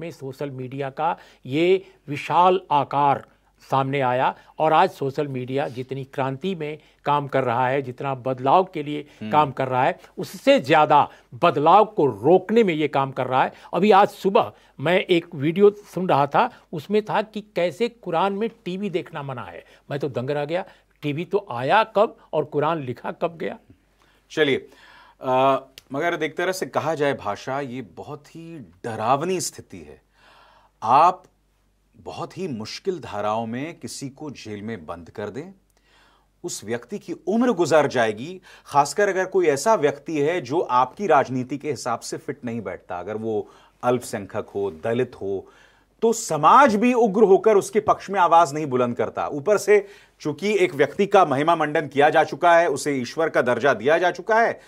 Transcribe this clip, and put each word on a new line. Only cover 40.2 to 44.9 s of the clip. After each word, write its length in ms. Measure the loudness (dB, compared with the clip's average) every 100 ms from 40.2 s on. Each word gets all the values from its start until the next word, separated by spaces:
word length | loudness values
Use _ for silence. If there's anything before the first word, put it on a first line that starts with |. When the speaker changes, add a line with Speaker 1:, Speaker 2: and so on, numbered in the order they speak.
| 0 -2
Speaker 2:
जो 180 | -2 -4
आपकी 480 | 0 2 0 -2 2
राजनीति 500 | 2 2 -4 -6 -8
के 120 | -8
हिसाब 300 | -6 -6 -8
से 180 | -8 -10
फिट 200 | -10 -10 -8
नहीं 160 | -8
बैठता, 380 | -8 -12 -10 -10
अगर 180 | -8 -8
वो 320 | -4 -4 -6 _ _ _
अल्पसंख्यक 600 | -2 -2 -4 -10 -8 -10 -8 -6
हो, 160 | -6
दलित 400 | -6 -4